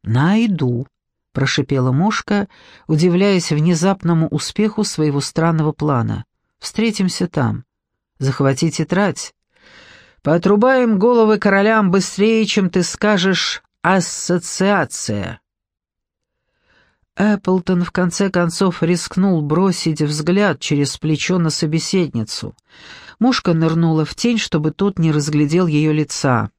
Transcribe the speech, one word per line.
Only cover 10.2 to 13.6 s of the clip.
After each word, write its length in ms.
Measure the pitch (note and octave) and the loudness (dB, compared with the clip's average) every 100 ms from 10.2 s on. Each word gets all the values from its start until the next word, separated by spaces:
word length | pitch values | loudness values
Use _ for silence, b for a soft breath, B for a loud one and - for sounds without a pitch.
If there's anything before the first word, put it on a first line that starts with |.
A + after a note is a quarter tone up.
Поотрубаем 760 | C#3+ E3+ F#3 G#3 B3 C4 A#3+ G3+ | 0 2 4 4 4 4 2 2
головы 400 | A3+ A#3+ A3 G#3+ | 4 4 4 2
королям 520 | G#3 G3 G#3 A3 G3 | 2 2 4 2 2
быстрее, 560 | F#3+ F3+ - G#3+ A3 G#3 | 2 0 0 2 2 0
чем 220 | G#3+ F#3 | 0 0
ты 140 | F#3+ | 0
скажешь 800 | E3+ - G#3+ G#3 F#3+ F3+ - - | -2 -2 0 2 2 0 -2 -8